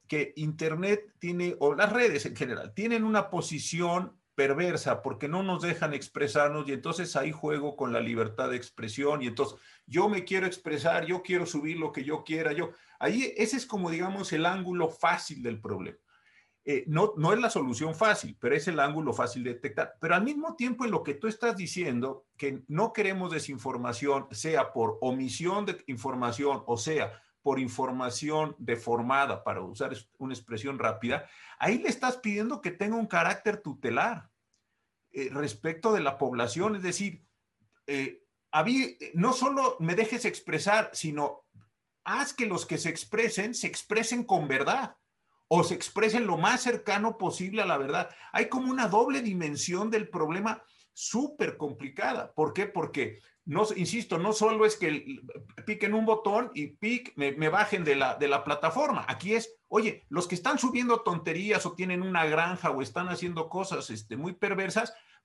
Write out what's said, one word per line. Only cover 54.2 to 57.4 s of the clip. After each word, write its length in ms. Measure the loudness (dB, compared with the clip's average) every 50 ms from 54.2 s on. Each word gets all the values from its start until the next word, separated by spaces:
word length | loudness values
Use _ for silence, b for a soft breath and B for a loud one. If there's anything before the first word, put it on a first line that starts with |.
| 0 0 2
solo 320 | 4 4 4 6 6 6
es 100 | 4 4
que 120 | 2 0 0
el, 320 | 0 -2 -4 -8 -12 -12 -14 -14 -16 -16 -16 -18 -18 -10 -8
piquen 280 | -6 -4 -2 0 2 2
un 120 | 2 4
botón 460 | 4 4 4 4 2 2 2 0 0 -4
y 140 | -6 -8
pic, 460 | -8 -6 _ -2 0 0 -2 -2 -6 -4
me, 160 | -2 -2 0 0
me 140 | 2